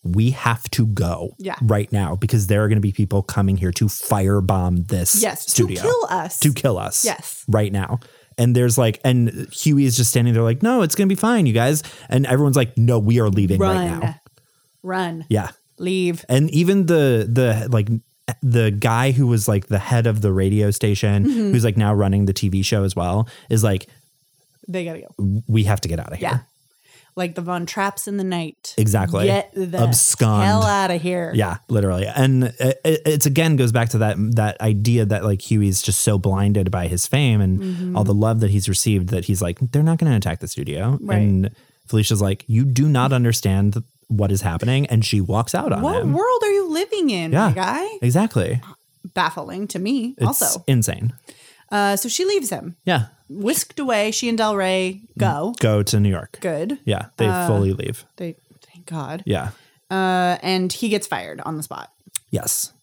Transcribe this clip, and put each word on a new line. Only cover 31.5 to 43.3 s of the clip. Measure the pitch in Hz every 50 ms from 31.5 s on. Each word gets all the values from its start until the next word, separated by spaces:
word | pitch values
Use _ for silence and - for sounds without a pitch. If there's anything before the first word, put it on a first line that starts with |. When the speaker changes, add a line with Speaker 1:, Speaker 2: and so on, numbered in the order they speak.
| 87 - _ -
Speaker 1:
literally. | 120 107 101 95 90 90 98
And | 104 - 143 131 135 131 127 127
it, | 117 120 - 127 131 135 - -
it, | 160 160 156 -
it's | - 156 147 -
again | 151 135 151 165 160 151
goes | 131 127 120
back | 113 120 117 113
to | - 107
that, | 110 107 104 85 104 110 120
that | 113 107 104 - -
idea | 107 113 107 98 104 117 117 117 110
that, | 98 107 95 90
like, | 107 101 95
Huey's | - - 110 104 101 101 92 -
just | - - 104 -
so | - - 104
blinded | 98 90 101 95 95 101 101 104 104 95 92
by | 95 92 87
his | 82 87 87 -
fame | - - 139 147 127 110 104
and | 98 95 92 95
Speaker 2:
Mm-hmm. | 98 185 180 170 185 180 180
Speaker 1:
all | 107 104
the | 98 101
love | 101 107 113 113 113
that | 113 98
he's | 101 101 95
received | - 95 - - 117 107 95 90 90
that | 104 90 90
he's | - 98 90
like, | 92 87 90 - 131 120
"They're | - 143 151
not | 160 165 160
gonna | 170 156 123
attack | 104 - 85 82 -
the | -
studio." | - - - 71 - 73 76 95 120 139 -
Speaker 2:
Right. | 226 208 -
Speaker 1:
And | 101 104 104 95 92 95 104 - _ _ _ _ _ _
Felicia's | - - 110 104 - 113 98
like, | 101 95 98 - -
"You | - 110 110 135
do | 139 123 123 143 156
not | 143 123 127 135 135
understand | 127 120 117